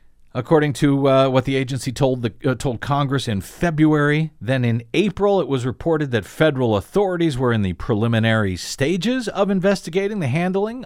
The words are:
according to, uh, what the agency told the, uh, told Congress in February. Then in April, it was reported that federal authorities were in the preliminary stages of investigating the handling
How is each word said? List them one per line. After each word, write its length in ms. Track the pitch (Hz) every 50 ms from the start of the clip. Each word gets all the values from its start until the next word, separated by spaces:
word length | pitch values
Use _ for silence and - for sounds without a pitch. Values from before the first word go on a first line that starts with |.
| - - _ _ - - -
according 400 | 127 120 - 165 151 151 147 117
to, 340 | - 156 143 139 139 139
uh, 220 | 139 135 135 135 135
what 160 | 131 131 123
the 100 | 139 135
agency 380 | 135 135 127 139 127 - 151 117
told 280 | - 147 131 131 127
the, 120 | 120 107 - - -
uh, 100 | 139 127
told 280 | 117 - 143 120 -
Congress 480 | - - 143 139 147 131 135 135 - -
in 100 | 107 98
February. 920 | - - - - - 175 160 147 156 156 151 151 147 147 147 151 160 156 - -
Then 240 | - 107 135 131 123
in 180 | 117 113 113 117 - -
April, 460 | 151 196 208 - - 196 208 202 190
it 80 | 147
was 180 | 123 139 131 117
reported 460 | 131 - - - 170 160 151 151 139
that 140 | 120 110 95
federal 500 | - - - 156 156 143 127 131 117 107
authorities 640 | 98 - - - 196 208 185 180 175 170 165 139
were 160 | 123 131 123 117
in 80 | 110
the 100 | 101 92
preliminary 840 | 85 - - - 120 104 113 117 117 110 110 113 113 110 107 98 90
stages 720 | 87 - - - - 139 147 180 196 160 220 254 262 233 202
of 200 | - 180 208 190
investigating 720 | 202 190 170 196 202 185 - 196 156 190 196 202 220 208
the 80 | 165
handling 560 | 127 123 165 175 185 185 196 202 220 233 262 247